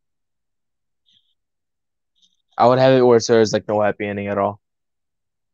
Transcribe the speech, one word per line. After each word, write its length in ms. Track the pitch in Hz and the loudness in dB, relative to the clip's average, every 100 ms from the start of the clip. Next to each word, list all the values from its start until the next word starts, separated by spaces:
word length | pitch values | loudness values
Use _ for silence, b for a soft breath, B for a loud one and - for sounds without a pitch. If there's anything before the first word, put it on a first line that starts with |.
| _ _ _ _ _ _ _ _ _ _ _ _ _ _ _ _ _ _ _ _ _ _ _ _ _ - | _ _ _ _ _ _ _ _ _ _ _ _ _ _ _ _ _ _ _ _ _ _ _ _ _ -2
I 80 | 117 | 0
would 120 | 127 | 2
have 140 | 131 | 2
it 80 | 131 | 4
where 160 | 123 117 | 4 2
it's, 100 | 117 | 2
there's, 280 | 113 107 | 0 2
like, 120 | 107 101 | -2 -4
no 120 | 104 | -2
happy 240 | 104 - 104 | -2 -4 -8
ending 200 | 101 101 | -8 -8
at 100 | 101 | -4
all. 240 | 101 107 _ _ _ _ _ _ _ _ _ | -4 -6 _ _ _ _ _ _ _ _ _